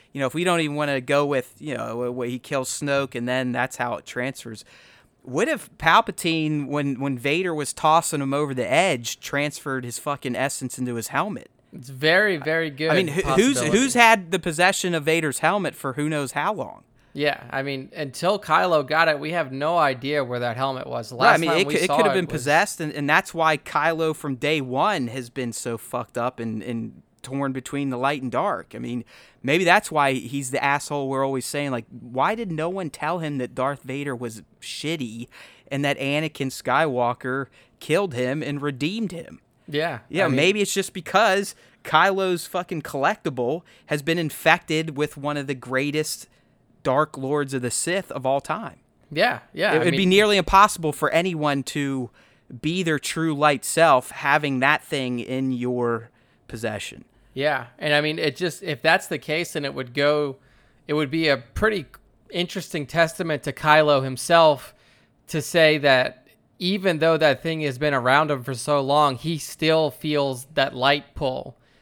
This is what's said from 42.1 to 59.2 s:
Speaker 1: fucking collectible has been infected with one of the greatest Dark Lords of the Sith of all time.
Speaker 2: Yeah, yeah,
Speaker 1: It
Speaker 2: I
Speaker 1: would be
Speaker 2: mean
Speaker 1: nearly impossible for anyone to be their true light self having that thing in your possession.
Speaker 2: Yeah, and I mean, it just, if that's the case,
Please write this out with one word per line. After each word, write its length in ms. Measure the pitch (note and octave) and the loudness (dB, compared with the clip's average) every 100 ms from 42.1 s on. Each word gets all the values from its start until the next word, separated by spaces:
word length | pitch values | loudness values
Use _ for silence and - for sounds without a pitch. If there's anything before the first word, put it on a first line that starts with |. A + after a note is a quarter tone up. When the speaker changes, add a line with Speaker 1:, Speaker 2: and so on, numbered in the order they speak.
| G3 F#3+ F3 - | 4 0 -2 -4
Speaker 1:
fucking 340 | F3+ F3+ E3 | -6 -6 -8
collectible 800 | - C#3 D3 G#3+ E3 B2+ A#2+ E3 - _ - | -6 -2 0 0 -4 -2 -2 -4 -8 _ -6
has 140 | D3+ | -4
been 160 | C#3+ F3 | -2 -2
infected 800 | D#3 - E3 F3 - D#3+ D#3+ C#3 | -2 0 4 4 2 -4 -2 -4
with 180 | D3 - | -4 -4
one 220 | C#3+ D3 | -6 -4
of 80 | C#3 | -6
the 80 | |
greatest 720 | B2+ A#2+ C3 C#3+ D3+ D#3 - - _ _ _ _ _ | -8 -4 -2 0 -2 -4 -8 -14 _ _ _ _ _
Dark 360 | C#3 C3 D3+ C3+ | 0 2 0 -4
Lords 360 | C3 D3 C#3 | -2 -2 -2
of 80 | C3 | -2
the 80 | A#2+ | -2
Sith 420 | - E3 F#3+ - | -2 -2 -4 -4
of 140 | C#3 C3 | -4 -2
all 160 | C#3 | -2
time. 380 | - E3+ E3+ D#2 _ _ _ | -2 -8 -8 -16 _ _ _
Speaker 2:
Yeah, 300 | D3 A#3 A2+ - | 0 0 0 -8
yeah, 200 | - G3 | -4 0
Speaker 1:
It 80 | D#3 | 2
Speaker 2:
I 20 | |
Speaker 1:
would 80 | F3 | 2
be 60 | E3 | 2
Speaker 2:
mean 100 | F#3 | 6
Speaker 1:
nearly 280 | F#3+ G#3+ G3+ | 6 6 4
impossible 540 | E3+ F#3+ G#3 - D#3+ | 6 6 6 4 -4
for 200 | - D3 | -2 0
anyone 500 | E3 F#3 D#3+ D3 C#3 | 2 0 0 0 0
to 460 | B2+ D3 C#3 C3+ A#2 _ _ _ - B2 | -2 -4 -2 -4 -6 _ _ _ -20 -8
be 200 | D3+ F3+ | -4 0
their 160 | E3 D3 | 0 -2
true 380 | - E3 D#3+ C#3+ | -2 -2 -2 2
light 280 | D3+ C#3+ | 2 2
self 460 | - - E3 C3 - | 0 4 6 6 4
having 500 | - C#3+ D3+ D3 C3 | -4 2 2 2 2
that 220 | C3+ D3+ | 4 2
thing 360 | - D3 B2+ A#2+ | 0 -4 -2 -4
in 320 | - C3 C3 | -4 -4 -2
your 580 | B2 B2 B2 A#2+ A2+ A2+ _ _ _ - | -2 -2 -2 -2 -2 -6 _ _ _ -16
possession. 580 | A2+ A2 G#2 - - - _ _ C3 | -8 -6 -6 -10 -14 -20 _ _ -4
Speaker 2:
Yeah, 320 | D3 C3+ A#2+ - | 0 -2 -4 -6
and 160 | D3+ | 0
I 80 | D3 | 2
mean, 160 | D3+ E3 | 2 0
it 180 | D#3 - | -2 -2
just, 280 | F3+ - | -4 -4
if 180 | F3+ C#3 | -8 0
that's 240 | D#3 F#3+ - | 4 2 2
the 140 | |
case, 340 | D3+ | -6